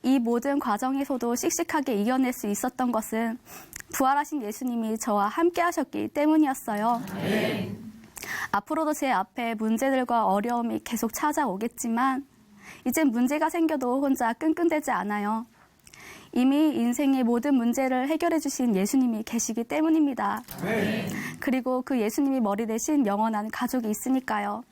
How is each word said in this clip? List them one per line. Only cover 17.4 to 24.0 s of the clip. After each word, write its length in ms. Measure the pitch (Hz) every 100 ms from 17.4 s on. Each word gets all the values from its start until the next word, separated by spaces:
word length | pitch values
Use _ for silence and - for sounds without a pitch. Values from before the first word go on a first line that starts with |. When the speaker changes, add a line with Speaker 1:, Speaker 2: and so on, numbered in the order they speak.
| 277 269
Speaker 1:
문제를 520 | 233 240 262 254 269
해결해 300 | 320 349 320
주신 360 | 285 - 247 190
예수님이 480 | 202 277 254 220
계시기 400 | 220 233 - 226
때문입니다. 800 | 233 294 320 320 285 233 202 214 - -
Speaker 2:
아멘. 480 | 185 220 214 226 - - - -
Speaker 1:
그리고 420 | - 254 247 254
그 180 | 254 262
예수님이 400 | 214 262 277 262
머리 260 | 214 202 226
대신 380 | 220 - 302
영원한 460 | 214 202 220 214 220
가족이 400 | - 247 254 220
있으니까요. 720 | 214